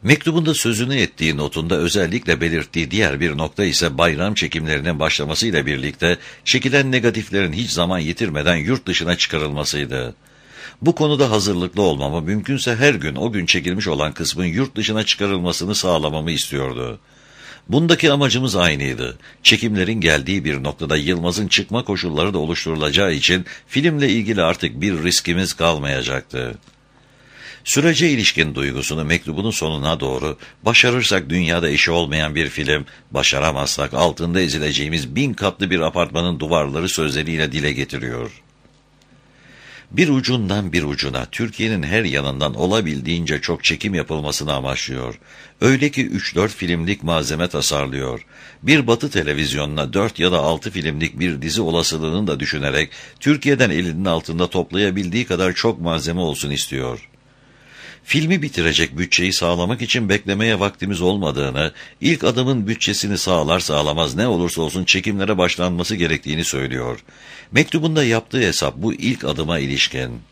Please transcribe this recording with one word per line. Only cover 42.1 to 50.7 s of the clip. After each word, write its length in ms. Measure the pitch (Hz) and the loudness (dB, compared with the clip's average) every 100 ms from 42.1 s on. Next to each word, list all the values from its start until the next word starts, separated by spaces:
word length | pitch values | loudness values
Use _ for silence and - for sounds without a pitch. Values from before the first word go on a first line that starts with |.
| 69 69 67 76 | -2 -2 -2 -2
olabildiğince 840 | 58 90 107 87 73 64 85 82 76 | 0 0 2 0 -4 -2 -2 -2 -4
çok 240 | - 85 | -2 -2
çekim 300 | - - - | -2 -2 -2
yapılmasını 580 | 92 76 78 73 73 76 | -2 -2 -4 -4 -4 -2
amaçlıyor. 640 | 69 65 65 - 64 62 58 _ - - _ | -2 -2 -4 -4 -6 -8 -10 _ -20 -20 _
Öyle 300 | 110 135 147 | 4 4 2
ki 160 | 139 131 | 0 -2
üç 280 | 101 - | -2 -2
dört 200 | 85 104 | 0 0
filmlik 480 | - 90 87 82 101 | 0 -2 -2 0 -2
malzeme 460 | 76 82 64 78 87 | 0 0 0 -2 -2
tasarlıyor. 800 | 76 69 76 69 67 65 62 - - - - | -2 0 0 -2 -4 -6 -6 -12 -20 -20 -8
Bir 240 | - 151 117 | 4 4 6
Batı 240 | 117 147 | 2 2
televizyonuna 840 | 98 76 73 73 67 73 76 71 | -2 0 0 0 -2 -2 -2 -2
dört 260 | 101 110 - | 0 0 2
ya 140 | 85 | 2
da 60 | 87 | 4
altı 320 | 73 80 110 | 2 0 -2